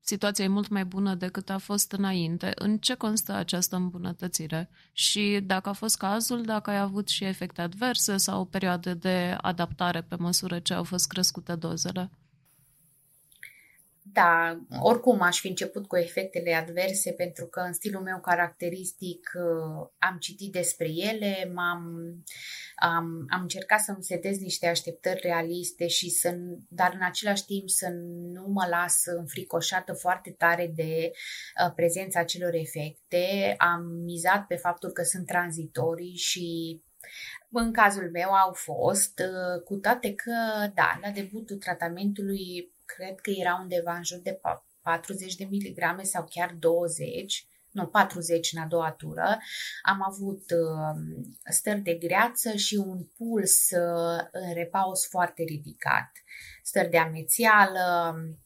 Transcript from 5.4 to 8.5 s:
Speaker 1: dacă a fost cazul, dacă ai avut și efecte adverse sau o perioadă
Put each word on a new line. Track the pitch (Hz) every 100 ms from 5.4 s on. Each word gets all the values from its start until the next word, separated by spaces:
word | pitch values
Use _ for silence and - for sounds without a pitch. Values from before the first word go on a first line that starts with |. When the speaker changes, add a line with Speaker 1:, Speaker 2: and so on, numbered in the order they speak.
Speaker 1:
dacă | 190 190 196
a |
fost | 196 220 -
cazul, | 190 214 226 240
dacă | 226 214 214
ai | 202
avut | 196 196 202
și | -
efecte | 196 185 185 -
adverse | 175 190 247 233 - 196
sau | 196 190
o |
perioadă | 190